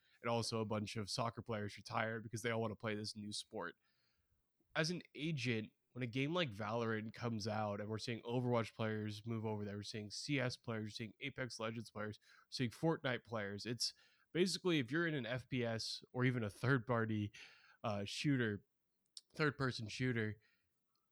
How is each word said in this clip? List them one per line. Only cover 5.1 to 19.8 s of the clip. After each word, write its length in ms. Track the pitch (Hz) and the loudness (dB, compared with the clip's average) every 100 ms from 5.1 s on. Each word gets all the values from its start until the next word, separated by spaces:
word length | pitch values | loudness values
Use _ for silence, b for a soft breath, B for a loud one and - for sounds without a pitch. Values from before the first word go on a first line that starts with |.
| - | -4
agent, 540 | 160 147 120 110 110 _ _ | -2 0 2 0 -2 _ _
when 100 | 123 | -6
a 40 | 123 | -2
game 260 | 127 139 | 0 2
like 220 | 180 151 101 | 2 0 0
Valorant 560 | 104 117 113 110 110 | -2 2 2 0 -2
comes 380 | - 120 113 104 | -4 -2 -2 0
out 320 | 107 107 104 | 0 0 -2
and 80 | 104 | -2
we're 80 | 110 | -4
seeing 240 | - 113 | -2 -4
Overwatch 520 | 120 123 123 120 107 - | 0 2 4 4 2 0
players 440 | 110 107 107 104 113 | 0 0 -2 -4 -4
move 200 | 113 110 | -2 0
over 200 | 107 101 | -2 -2
there, 100 | 104 | -4
we're 80 | |
seeing 260 | 101 110 104 | -6 -8 -8
C 300 | - - 139 | -8 -2 2
S 160 | 127 - | 0 -2
players, 280 | - 113 | -4 -4
we're 60 | 107 | -4
seeing 220 | - 110 - | -6 -10 -8
Apex 380 | 135 131 123 - | -8 -6 -6 -2
Legends 300 | 110 117 107 | -4 -4 -8
players, 280 | 107 107 104 | -6 -6 -6
we're 300 | - - - | -14 -20 -10
seeing 180 | - 123 | -2 -2
Fortnite 560 | - 160 160 135 120 - | 2 0 2 0 -2 -2
players. 380 | 113 101 101 107 | -2 -2 -4 -4
It's 280 | 120 - - b b b | -2 -2 -4 b b b
basically, 460 | 156 190 165 180 160 | 2 2 2 2 4
if 100 | 113 | 4
you're 180 | 156 170 | 2 2
in 80 | 151 | 0
an 100 | 113 | 0
F 180 | 127 - | -4 -2
P 160 | 127 117 | 0 2
S 360 | 113 - - - | 0 -2 -6 -6
or 100 | 127 | 2
even 220 | 127 123 107 | 4 4 0
a 40 | |
third 380 | - 120 135 110 | 0 4 4 4
party, 420 | 117 110 107 104 B B B B B | 2 4 2 0 B B B B B
uh, 200 | 117 101 101 | -2 -2 -2
shooter, 560 | - 151 135 113 101 _ _ _ _ _ - _ - | 0 4 4 4 2 _ _ _ _ _ -20 _ 2
third 220 | 151 - | 2 4
person 320 | 131 117 | 0 0